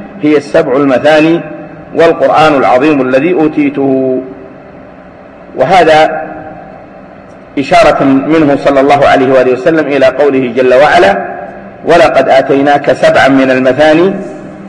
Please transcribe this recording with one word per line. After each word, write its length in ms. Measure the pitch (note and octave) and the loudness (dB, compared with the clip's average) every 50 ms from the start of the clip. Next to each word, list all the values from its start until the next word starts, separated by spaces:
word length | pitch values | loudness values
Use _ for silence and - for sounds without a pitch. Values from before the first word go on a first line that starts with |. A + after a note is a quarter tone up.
| - - - - | -18 -18 -12 -6
هي 160 | C#3+ D3+ D3+ D3 | -2 0 0 0
السبع 380 | - - - E3 E3 D3 - | -2 0 -2 -2 0 0 0
المثاني 680 | C#3 C#3+ C#3 B2+ A#2+ C3 D3 D#3 D#3 D#3 D#3+ E3 E3 D#3 - - - - - - - - - - | 0 0 0 0 0 2 2 2 2 2 2 0 -2 -4 -10 -14 -16 -16 -18 -20 -20 -20 -8 -2
والقرآن 600 | C#3 E3 E3 D#3 C3+ C3+ C3 - D3 D#3 D#3 D3+ | 2 2 2 2 0 0 0 2 2 2 2 2
العظيم 460 | C3+ A2 F#2+ A#2 B2+ C#3 D#3 D3+ C#3 | 0 0 0 0 2 2 0 0 0
الذي 320 | B2+ B2+ B2+ C3 C#3+ F3+ F3+ | 0 0 0 0 0 0 0
أوتيته.'" 880 | - D#3 - D#3 D3+ D3 C#3 C#3 C#3 C#3 C3+ C3 C3 C3 C3 B2+ C3+ C3+ - - - - - - - - - - - - - - - - - - - - - - - - - - | 0 -2 -2 -2 -2 -2 -2 -2 -2 -2 -2 -2 -2 -2 -2 -4 -6 -8 -10 -16 -20 -20 -20 -20 -20 -20 -20 -20 -20 -20 -20 -20 -20 -20 -20 -20 -20 -20 -20 -20 -20 -20 -16 -4
وهذا 680 | A#2 B2+ D3 F#3+ F#3 D#3+ D#3+ D#3 D#3 D#3 - - - - - - - - - - - - - - - - - - - - - - - - - - - - - - - | -4 -2 2 2 2 4 4 4 4 2 2 -2 -6 -10 -12 -14 -16 -16 -18 -18 -20 -20 -20 -20 -20 -20 -20 -20 -20 -20 -20 -20 -20 -20 -20 -20 -20 -20 -10 -8 -8
إشارة 440 | B2 - F#3 - - D3+ - - D3 | -2 0 2 2 4 2 2 2 0
منه 540 | C#3 C3+ C3+ C#3 C#3+ D#3 E3 D#3 C#3 C#3 C#3 - | 2 0 0 0 0 0 2 2 2 0 0 0
صلى 140 | D3 C#3 C3+ | 0 0 2
الله 280 | C3+ C#3+ C#3+ C#3+ C#3 C#3 | 2 2 2 2 2 2
عليه 260 | C#3+ C#3 C3 C3 C3+ | 2 2 2 2 2
وآله 200 | C3 B2+ B2+ B2+ | 2 2 2 0
وسلم 340 | C3 - E3 E3 D#3 D3+ C#3+ | 0 0 0 0 0 -2 -2
إلى 180 | C#3+ C#3 C3 | 0 0 0
قوله 480 | C3 - - D3 C#3+ C3+ C3 C3 A#2+ A2+ | 0 2 2 0 0 0 0 -2 -2 -2
جل 180 | B2+ B2+ B2+ B2+ | 0 0 2 4
وعلا: 520 | B2+ D3 D3 D#3 F3 F#3 G3 G3+ - - - - - - - - - - - - - - | 4 4 4 4 2 2 2 0 -2 -4 -8 -10 -12 -14 -16 -16 -18 -20 -20 -20 -12 -2
"ولقد 440 | B2+ E3 E3+ D#3+ C#3+ C3 C3+ C3 - | 0 2 4 4 2 2 0 0 2
آتيناك 640 | C3 C3+ C3+ C#3 C#3+ C#3 C#3 C#3+ C#3+ C#3 - - C3 | 2 0 2 2 0 0 2 0 0 0 0 -2 -2
سبعا 340 | - C3 B2+ B2+ A#2+ B2+ C3+ | 0 0 0 2 2 2 2
من 240 | C#3 C3+ C3+ C3 | 2 2 2 0
المثاني 640 | B2+ C3 C3 C3 B2 B2+ D3+ D#3 D#3 E3 F3 G3 G3 - - - - - - - - - - | 0 0 0 0 0 2 2 2 4 2 2 0 -2 -4 -10 -12 -14 -16 -18 -18 -18 -18 -8